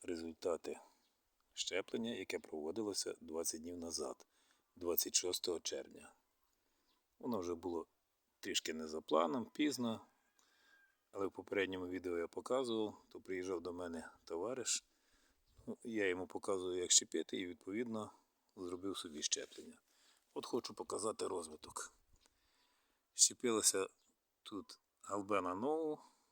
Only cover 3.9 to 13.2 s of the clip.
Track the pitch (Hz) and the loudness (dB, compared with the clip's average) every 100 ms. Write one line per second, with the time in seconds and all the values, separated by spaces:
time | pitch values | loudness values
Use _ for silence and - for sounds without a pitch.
3.9 | 78 67 64 - _ _ _ _ - 87 | -2 -4 -6 -14 _ _ _ _ -4 0
4.9 | 80 - - 90 90 - 82 - 71 - | 2 4 2 2 0 0 -2 -2 -4 -8
5.9 | - - - _ _ _ _ _ _ _ | -14 -20 -20 _ _ _ _ _ _ _
6.9 | _ _ - 131 113 87 85 92 85 80 | _ _ -8 -2 0 0 -2 -2 -2 -4
7.9 | _ _ _ _ - 101 82 - 80 78 | _ _ _ _ -12 -2 -2 0 -4 -4
8.9 | 78 - 78 165 139 110 - 147 127 120 | -6 4 6 6 4 -4 0 2 2 -2
9.9 | 107 - _ _ _ _ _ _ - _ | -2 -8 _ _ _ _ _ _ -20 _
10.9 | _ _ 98 98 - 92 101 95 92 90 | _ _ -2 -2 -2 -2 2 2 2 -2
11.9 | 92 87 85 82 - 76 127 127 110 107 | -2 0 0 -2 -4 0 2 2 2 0
12.9 | - - 95 | -2 -14 -14